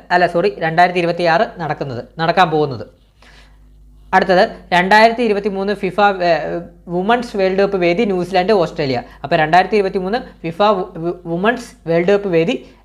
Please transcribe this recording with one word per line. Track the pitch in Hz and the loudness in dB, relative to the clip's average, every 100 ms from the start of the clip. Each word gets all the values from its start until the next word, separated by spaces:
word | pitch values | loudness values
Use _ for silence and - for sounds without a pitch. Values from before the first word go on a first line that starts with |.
| - | -2
അല്ല | 180 175 | 0 2
സോറി, | 175 175 - | 0 -2 -2
രണ്ടായിരത്തി | 165 160 180 180 | -2 2 2 2
ഇരുപത്തിയാറ് | 170 170 170 165 - - | -2 0 2 2 0 -4
നടക്കുന്നത്, | 156 143 143 117 - - | -6 -6 -8 -10 -10 -4
നടക്കാൻ | 165 170 180 | 0 2 2
പോകുന്നത്. | 156 151 117 107 - _ _ - - - - - - - - - | 2 -2 -4 -12 -20 _ _ -20 -20 -20 -20 -20 -20 -20 -20 0
അടുത്തത് | 190 185 180 220 - - | 2 4 2 2 -2 -2
രണ്ടായിരത്തി | 175 190 214 226 233 | 0 4 6 4 4
ഇരുപത്തിമൂന്ന് | 233 202 208 190 196 | 0 0 -2 -4 -4
ഫിഫ, | 196 185 175 | -4 -4 0
ഏ, | 202 190 175 160 160 170 175 - - | 0 2 0 0 -2 -8 -10 -16 -8
വുമൺസ് | 175 190 247 240 202 | -4 0 0 -2 -2
വേൾഡ് | 190 190 | 0 2
കപ്പ് | 196 196 | 0 0
വേദി | 175 175 226 | 0 0 0
ന്യൂസിലാൻഡ്, | 180 175 185 185 | -2 -2 0 2
ഓസ്ട്രേലിയ. | 214 156 - 143 123 - - | 2 0 -2 -4 -4 -8 -12
അപ്പോൾ | 135 165 | -4 0
രണ്ടായിരത്തി | 156 170 190 220 | 4 4 4 0
ഇരുപത്തിമൂന്ന് | 190 190 185 233 | 0 -2 -4 -6
ഫിഫ | - - 165 165 | -8 -12 -8 0
വു-, | 208 202 185 165 | 0 0 -4 -8
വു-, | 170 175 170 | -8 -8 -6
വുമൺസ് | 170 202 240 - - 160 | -4 -2 -2 -6 -12 -2
വേൾഡ് | 165 175 | 0 2
കപ്പ് | 202 202 | 0 2
വേദി, | 165 165 262 - - | 0 0 -2 -8 -20